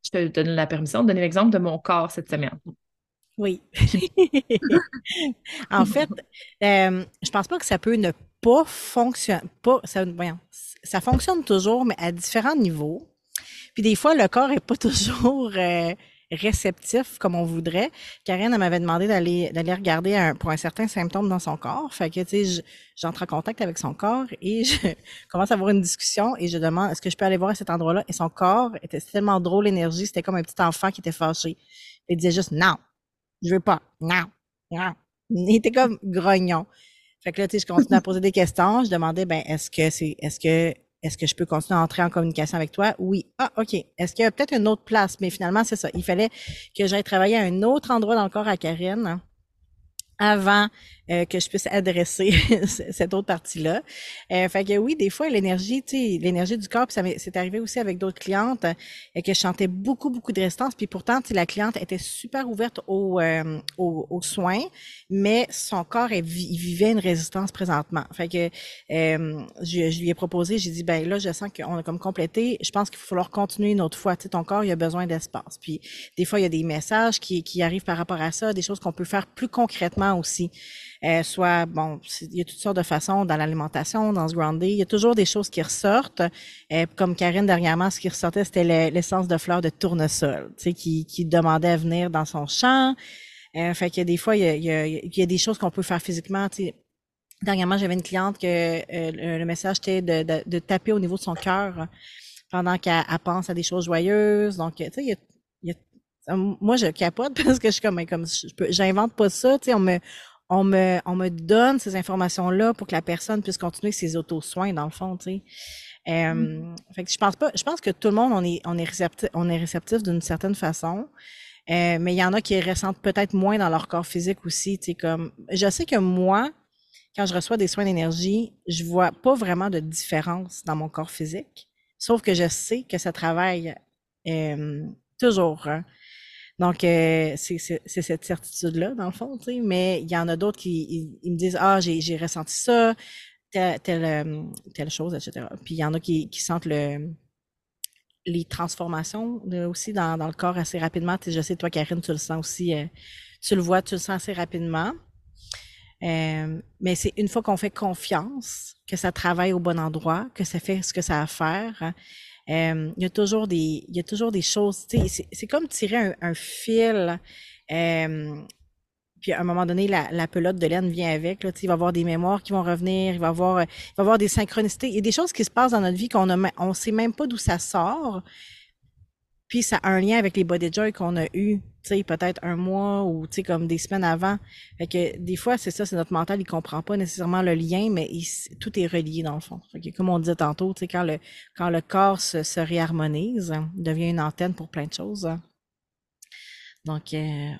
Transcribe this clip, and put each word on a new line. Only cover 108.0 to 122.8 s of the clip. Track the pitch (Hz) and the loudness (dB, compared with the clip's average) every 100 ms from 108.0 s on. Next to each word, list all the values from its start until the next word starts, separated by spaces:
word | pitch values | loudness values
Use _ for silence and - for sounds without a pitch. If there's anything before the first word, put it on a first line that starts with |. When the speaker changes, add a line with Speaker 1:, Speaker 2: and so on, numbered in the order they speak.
| 165 | -2
Speaker 2:
comme, | 170 165 | -4 -4
je | - 175 - | -6 -8 -4
peux, | 180 | 0
j'invente | 175 190 190 226 | 2 4 4 2
pas | - 202 | 4 2
ça, | - 254 269 | 4 4 4
tu | - | 4
sais, | |
on | 226 | 4
me, | 185 175 - - - _ _ | 4 2 -2 -20 -20 _ _
on | 185 | 2
me, | 196 190 185 180 - | 4 6 4 2 0
on | 185 | -2
me | 185 | -2
donne | 170 165 214 247 269 | -4 4 6 6 4
ces | - 190 | 0 -4
informations-là | 180 190 180 180 180 185 220 | -2 0 0 0 2 4 4
pour | 226 196 | 2 -2
que | 165 | -2
la | |
personne | 170 170 - 214 | -2 -4 -2 -2
puisse | 196 180 | -2 -4
continuer | 175 - 208 | -6 -4 -4
ses | 202 175 165 | -2 -2 -4
auto-soins, | 160 165 - - 196 | -4 -6 -6 -4 -2
dans | 165 147 | -2 -4
le | |
fond, | - 190 185 | -6 -8 -6
tu | - | -6
sais. | 190 _ - - - - - - | -8 _ -20 -18 -18 -18 -16 -4
Euh, | 165 165 | 0 0
Speaker 1:
Mm. | 160 156 156 165 165 _ - | 0 -2 -4 -10 -14 _ -12
Speaker 2:
fait | 180 | -6
que | |
je | - | 2
pense | 202 - | 2 2
pas, | 294 - | -2 0
je | |
pense | - 330 | -4 -2
que | - | -4
tout | 185 220 | 0 2
le | 208 | 4
monde, | 247 | 4
on | 208 | 2
est, | 175 170 170 | 0 -2 -4
on | 170 | -4
est | |
récepti-, | 165 - 170 - - | -4 -2 -4 -2 -4
on | 165 170 | -2 0
est | 165 | 0
réceptif | 165 170 - 226 | -2 -6 -2 -2
d'une | 202 170 | 0 -2
certaine | - 160 196 202 | -2 -4 -2 -2
façon, | 160 160 165 185 285 _ - - - - - | -2 -2 -4 -6 -8 _ -20 -20 -20 -20 -2
euh, | 170 175 170 | 0 2 2
mais | 175 | 2
il | 180 | 2
y | 185 | 2
en | |
a | 202 | 2
qui | - 196 | 2 0
ressentent | 175 180 | 0 -2